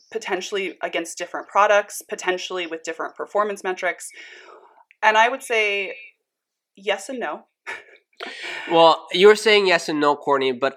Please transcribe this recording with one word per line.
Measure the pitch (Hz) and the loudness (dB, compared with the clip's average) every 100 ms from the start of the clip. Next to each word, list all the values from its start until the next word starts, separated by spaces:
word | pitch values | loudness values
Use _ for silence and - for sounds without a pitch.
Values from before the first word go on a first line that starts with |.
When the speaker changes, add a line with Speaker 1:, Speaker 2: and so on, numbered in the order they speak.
| _ | _
Speaker 1:
potentially | 226 214 185 190 196 185 - | -10 -6 -6 -6 -6 -6 -8
against | 175 175 165 - | -6 -6 -8 -10
different | 170 151 - | -10 -10 -2
products, | 196 214 202 208 - - | 2 4 4 2 -10 -12
potentially | 208 - 185 - 185 170 | -6 -4 -4 -6 -8 -8
with | 165 | -8
different | 165 165 147 - | -10 -8 -10 -10
performance | - 202 208 202 | -6 -2 -2 -4
metrics? | 190 185 180 170 - - - - - - _ _ _ _ | -8 -4 -4 -6 -14 -20 -20 -20 -20 -20 _ _ _ _
And | 214 214 | 2 4
I | 233 | 2
would | 262 | 0
say | - 226 208 202 185 - - _ _ _ _ _ _ - | -2 0 0 -2 -6 -12 -18 _ _ _ _ _ _ -10
yes | 196 202 - | -4 -4 -6
and | 262 | -8
no. | 160 180 _ _ - | -8 -8 _ _ -16
<laughs> | - - _ _ _ - - - - - | -16 -18 _ _ _ -16 -14 -12 -12 0
Speaker 2:
Well, | 165 165 147 - | 6 6 4 -2
you're | 180 202 214 | 6 8 8
saying | 226 208 190 | 4 4 4
yes | 170 - | 2 0
and | 151 | 0
no, | 147 143 | 2 0
Courtney, | - 135 131 | 0 0 0
but | 120 135 | 0 -4